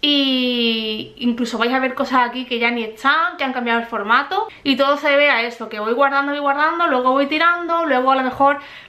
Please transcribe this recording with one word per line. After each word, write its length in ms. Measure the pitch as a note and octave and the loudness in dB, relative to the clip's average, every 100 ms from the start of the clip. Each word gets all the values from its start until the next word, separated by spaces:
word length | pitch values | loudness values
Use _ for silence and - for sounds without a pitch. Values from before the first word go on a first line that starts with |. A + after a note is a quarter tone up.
Y 1080 | D4 C#4+ C4+ C4 B3 A#3+ A#3 A3+ A3 G#3+ - - | 0 2 2 0 0 0 0 -2 -4 -6 -10 -4
incluso 400 | A#3+ A#3 A#3 A3+ | -4 -2 -4 -2
vais 120 | A#3 | 0
a 60 | C4 | 0
ver 140 | C4 | -2
cosas 340 | B3+ C4+ B3+ A#3+ | -4 0 2 0
aquí 180 | B3+ B3+ | -2 -6
que 140 | A#3 | -2
ya 120 | A#3 | 0
ni 120 | A#3+ | -2
están, 540 | G#3+ A3 C4+ D#4 F4 F4 | -6 -2 0 2 0 -2
que 60 | |
han 100 | C4+ | -4
cambiado 260 | B3+ A#3+ A#3 | -2 0 -2
el 60 | A#3 | -2
formato. 600 | A3 G3+ B3 C#4+ F#4+ A4 - | -4 2 0 2 -4 -4 -6
Y 120 | C#4 B3+ | -2 2
todo 220 | C#4 C#4+ | 2 2
se 120 | D4 | 2
debe 200 | C#4 D4 | 4 4
a 140 | A#3+ | 2
esto, 260 | A#3 A#3 A3 | -2 -6 -10
que 100 | G#3+ | -6
voy 140 | G#3+ | -2
guardando, 380 | B3+ C#4 C#4 C#4+ | 2 2 2 -2
voy 100 | C#4+ | -2
guardando, 460 | C#4+ C#4+ D#4 E4+ E4+ | 0 0 0 0 0
luego 240 | B3+ B3+ | 2 2
voy 160 | C4+ C#4+ | 2 2
tirando, 580 | D#4 E4+ F4 E4+ E4+ D#4+ | 2 2 2 -2 -2 0
luego 260 | B3+ C4 | 2 2
a 40 | C4+ | 2
lo 80 | |
mejor 360 | B3+ - C#4 C#4+ - - | 0 2 2 2 -6 -14